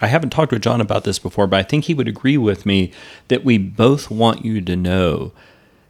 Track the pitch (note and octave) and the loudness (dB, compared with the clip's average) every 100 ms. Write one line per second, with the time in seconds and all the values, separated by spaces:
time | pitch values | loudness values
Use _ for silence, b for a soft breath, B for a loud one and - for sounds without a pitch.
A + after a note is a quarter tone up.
0 | A2 D3 C#3+ - D3+ A#2 G#2+ A#2+ G#2 G#2+ | -2 0 0 -2 0 0 0 0 0 -2
1 | G#2 F#2+ F2+ - G2+ F#2+ F#2 D3+ D3+ D#3 | -2 -6 -4 -2 0 0 0 -2 0 -2
2 | A2+ G2+ C3 D3 G#2+ F#2+ G#2 G2 F#2 B | -4 -2 0 2 2 0 2 2 0 B
3 | B B B B2 C3+ A2+ G2 G#2 A#2 C#3 | B B B 0 2 2 0 2 2 2
4 | - A2 A#2 - A2+ G#2+ F2+ F2+ F2+ F#2 | -2 0 0 0 -4 -4 -2 -2 0 2
5 | F2 D#2+ F#2 - b b b b | 2 0 -6 -14 b b b b